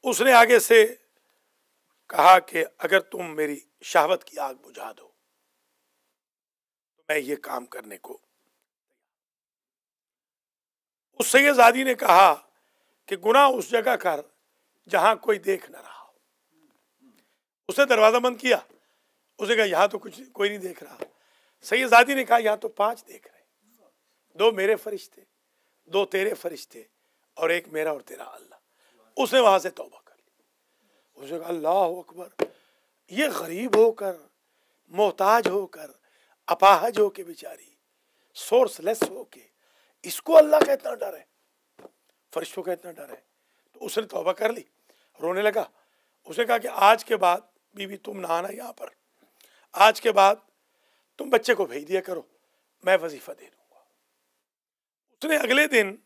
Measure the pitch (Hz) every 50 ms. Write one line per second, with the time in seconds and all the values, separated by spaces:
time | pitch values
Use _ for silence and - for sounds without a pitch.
0 | - 262 233 - 240 269 254 233 233 226 247 220 214 - 233 226 214 226 247 _
1 | _ _ _ _ _ _ _ _ _ _ _ _ _ _ _ _ _ _ _ _
2 | _ _ - 160 151 180 185 185 180 - - 165 160 - _ _ - 156 185 190
3 | 190 _ - - 180 165 151 156 156 147 147 143 _ _ _ _ - - - 175
4 | 151 165 185 175 - - - 151 143 135 131 _ _ - 123 - - 120 117 _
5 | - _ _ _ _ _ _ _ _ _ _ _ _ _ _ _ _ _ _ _
6 | _ _ _ _ _ _ _ _ _ _ _ _ _ _ _ _ _ _ _ _
7 | _ - 151 151 131 131 147 - - - - 127 123 - - 127 113 107 98 92
8 | - - - - _ _ _ _ _ _ _ _ _ _ _ _ _ _ _ _
9 | _ _ _ _ _ _ _ _ _ _ _ _ _ _ _ _ _ _ _ _
10 | _ _ _ _ _ _ _ _ _ _ _ _ _ _ _ _ _ _ _ _
11 | _ _ _ - 247 - - 269 277 294 285 247 233 233 240 262 262 262 247 -
12 | 285 - 175 180 196 180 147 - _ _ _ _ _ _ _ _ _ _ _ _
13 | _ - 196 175 175 214 240 277 285 269 254 240 175 - 240 233 220 262 247 -
14 | - 180 156 143 - _ _ _ _ _ _ _ _ _ _ _ _ - 202 185
15 | 165 214 220 220 - - 214 196 170 196 190 185 - - - - - - - -
16 | - _ _ _ _ _ _ _ _ _ _ _ 156 285 _ _ _ _ _ _
17 | _ _ _ _ _ _ _ _ _ _ _ _ _ - - - 285 262 247 214
18 | 214 220 226 247 240 254 247 240 - 254 226 - - _ _ _ _ _ _ _
19 | _ _ _ _ _ _ _ - - 196 233 220 214 196 175 156 196 208 214 202
20 | - 208 - - 262 _ _ - 202 208 208 202 185 185 170 - 147 143 - -
21 | - - _ _ _ _ _ _ _ _ _ _ - - 254 247 262 240 233 233
22 | 247 269 277 269 254 - 233 233 226 214 214 208 - 220 - - 202 220 233 -
23 | - _ - - _ _ _ _ _ _ _ _ _ _ _ _ _ _ _ _
24 | _ _ _ _ _ _ _ 160 202 233 220 190 190 202 220 202 - 220 208 185
25 | - - _ _ _ _ _ _ _ _ _ _ _ _ _ _ _ _ 165 196
26 | 202 190 - 190 196 214 190 - - 175 165 - - _ - 120 107 _ _ _
27 | _ _ _ _ _ _ _ - 165 160 170 175 170 - 156 156 156 156 151 135
28 | - - - - - - - - - _ - _ _ _ _ _ _ _ _ _
29 | _ _ _ - 269 - 247 262 240 208 190 185 165 185 - - - - - -
30 | _ _ _ _ _ _ _ _ _ _ _ _ _ _ _ _ _ _ _ _
31 | _ _ _ - 139 139 165 165 165 170 175 165 151 156 180 196 190 165 175 180
32 | 170 _ 160 175 175 - _ - - - _ _ _ _ _ _ _ _ _ _
33 | _ _ 175 220 302 190 - - 170 160 170 190 240 254 202 214 226 226 220 -
34 | 202 190 180 160 147 _ _ _ _ _ _ _ _ _ _ _ _ _ 165 180
35 | 208 196 170 - 190 202 220 233 220 - 180 202 190 - - 160 156 143 - _
36 | _ _ _ _ _ _ _ _ _ - 226 - 190 196 196 165 - - 196 214
37 | 208 196 196 196 185 170 160 - - - - - _ _ _ _ _ _ _ _
38 | _ _ _ _ _ _ _ - - - 226 247 254 202 - - 156 196 226 220
39 | - - 127 131 - _ - - _ _ _ _ _ _ _ _ _ _ _ _
40 | - - - - _ - 330 320 302 302 302 302 294 277 277 262 - - 247 214
41 | - 196 185 - - _ _ _ _ _ _ _ _ _ _ _ _ - _ _
42 | _ _ _ _ _ _ - 160 165 - - 190 170 180 180 175 - 175 160 -
43 | 147 135 - - _ _ _ _ _ _ _ _ _ _ _ - - - - 220
44 | 220 185 - 175 165 180 185 - - 220 226 - - _ _ _ _ _ _ _
45 | _ _ _ _ 143 170 185 190 208 214 202 220 165 - _ _ _ _ _ _
46 | _ _ _ _ _ - 160 196 233 - - 226 - 247 - - 196 202 226 226
47 | - - 233 202 185 175 175 196 _ _ _ _ _ _ _ 202 196 196 202 196
48 | _ 214 208 196 180 165 165 170 180 196 196 240 247 233 - _ - - _ _
49 | _ _ _ _ _ _ _ _ _ _ _ _ _ _ - 175 196 220 214 -
50 | - 233 196 202 196 196 208 - _ _ _ _ _ _ _ _ _ _ _ _
51 | _ _ _ - 285 285 247 226 226 - 233 - 190 156 120 143 147 151 185 185
52 | 185 185 185 165 - _ _ _ _ _ _ _ _ _ _ _ - 185 190 180
53 | 160 165 147 123 - - - _ - - _ _ _ _ _ _ _ _ _ _
54 | _ _ _ _ _ _ _ _ _ _ _ _ _ _ _ _ _ _ _ _
55 | _ _ _ _ - 311 311 294 285 220 254 277 302 302 285 226 208 190 202 -
56 | _